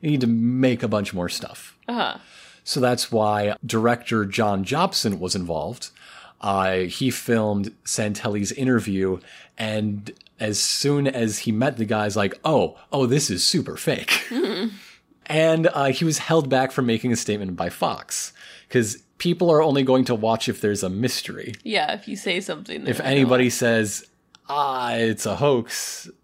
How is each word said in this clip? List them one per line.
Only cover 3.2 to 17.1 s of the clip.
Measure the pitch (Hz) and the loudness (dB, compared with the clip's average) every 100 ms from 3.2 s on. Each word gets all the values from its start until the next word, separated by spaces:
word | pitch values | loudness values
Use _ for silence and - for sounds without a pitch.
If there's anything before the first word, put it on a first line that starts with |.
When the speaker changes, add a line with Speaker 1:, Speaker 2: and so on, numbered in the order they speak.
| 107 104 104 104 113 | 2 2 0 -2 -2
Speaker 1:
director | 113 113 120 - 113 101 | 2 2 2 0 -2 0
John | 104 107 98 | 0 0 0
Jobson | 95 143 185 - 113 92 | 0 0 0 0 -2 -2
was | 90 95 | -4 -4
involved. | 87 80 82 123 - _ - - - - | -4 -4 -4 -8 -14 _ -20 -20 -20 -6
Uh, | 104 98 95 92 | -2 2 2 0
he | 90 - 131 | -2 -2 -2
filmed | - - 117 107 101 98 - - | -2 0 2 2 0 -4 -8 -6
Santelli's | - 107 101 117 104 101 | -4 -2 -2 -4 -2 -4
interview, | - 131 120 101 95 95 92 - - - - | -2 2 2 2 0 0 -2 -8 -20 -18 -8
and | 110 107 107 101 104 - - - | -4 -2 -2 -4 -10 -18 -20 -8
as | 107 104 | -4 -2
soon | - - 139 143 139 | -2 0 2 2 0
as | 131 113 107 | 0 -2 -2
he | - | -2
met | 107 135 117 | 0 0 0
the | 107 | 0
guys, | 107 104 104 | 0 0 0
like, | 101 - 151 | 0 0 2
"Oh, | 139 85 - - | 2 2 -2 -4
oh, | 143 127 | 0 2
this | 147 147 | 2 2
is | 92 | 0
super | - 175 - - | 0 0 -2 -4
fake." | - 139 - - - | -2 -2 0 -2 -2
Speaker 2:
Mm-hmm. | 247 240 185 220 196 - - _ _ - | -2 -2 -2 -4 -6 -20 -20 _ _ -2
Speaker 1:
And, | 156 160 160 165 | 2 4 4 2
uh, | 143 139 | 2 0
he | 131 165 | 2 0
was | 151 | 0
held | - 165 139 | 2 2 4
back | 131 131 | 2 2
from | - 123 | 0 0
making | 113 127 | 0 0